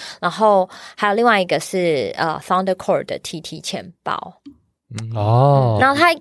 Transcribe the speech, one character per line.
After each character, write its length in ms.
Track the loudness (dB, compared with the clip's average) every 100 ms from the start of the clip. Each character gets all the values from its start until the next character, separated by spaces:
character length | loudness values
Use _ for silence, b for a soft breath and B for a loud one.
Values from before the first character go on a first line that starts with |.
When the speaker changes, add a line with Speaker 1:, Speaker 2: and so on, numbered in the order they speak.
| B B
Speaker 1:
然 100 | -6
后 380 | 2 4 4 2 B B B
还 120 | 0
有 60 |
另 100 | 2
外 160 | 4 2
一 40 |
个 140 | 2 -2
是， 540 | -2 -2 0 0 -2 -4
呃， 240 | -4 -4
Founder 300 | -2 -2 -2
Core 300 | -4 -2 -2
的 140 | -2 -10
T 200 | -10 -12
T 200 | -12 -14
钱 320 | -10 -10 -12 -12
包。 380 | -8 -8 -10 -18 -20 -20 _ _ -16 -12
Speaker 2:
嗯。 100 | -8 -2
Speaker 3:
哦。 600 | 2 4 4 4 2 2
Speaker 1:
嗯， 20 |
然 100 | 2
后 60 | 4
它， 180 | 2 0